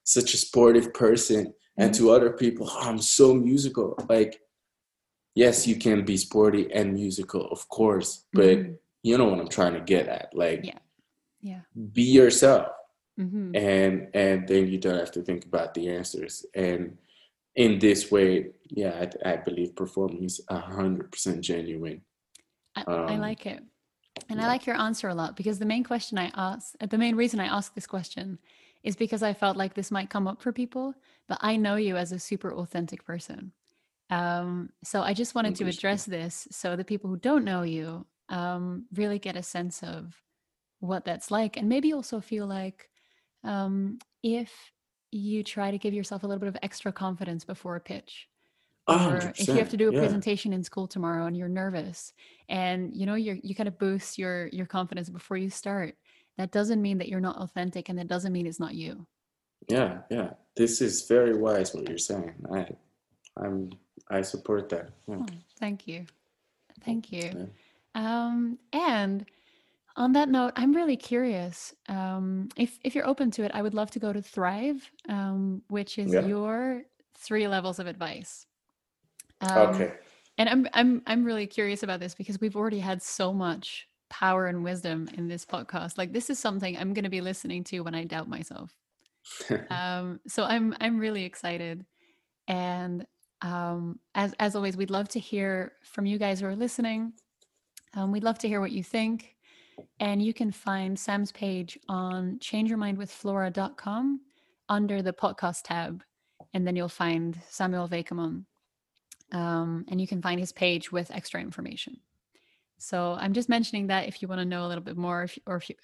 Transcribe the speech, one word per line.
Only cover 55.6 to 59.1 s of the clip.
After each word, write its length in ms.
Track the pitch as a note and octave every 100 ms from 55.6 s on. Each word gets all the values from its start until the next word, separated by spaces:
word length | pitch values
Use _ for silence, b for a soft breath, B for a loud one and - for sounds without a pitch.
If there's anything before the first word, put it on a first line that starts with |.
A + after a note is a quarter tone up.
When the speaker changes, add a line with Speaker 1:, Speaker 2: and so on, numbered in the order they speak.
| G3 G3 E3 - _ _ _ -
Speaker 2:
that 120 | F#3
doesn't 300 | G#3 G#3 A3
mean 160 | G3+ F#3+
that 100 | -
you're 120 | F#3
not 160 | F#3 -
authentic, 520 | F3+ F#3 F3+ F3 F3
and 100 | F3+
that 100 | F3
doesn't 240 | F3+ F#3+
mean 140 | F3+ E3+
it's 140 | E3+
not 140 | D#3+
you. 320 | E3+ D#3+ - E3+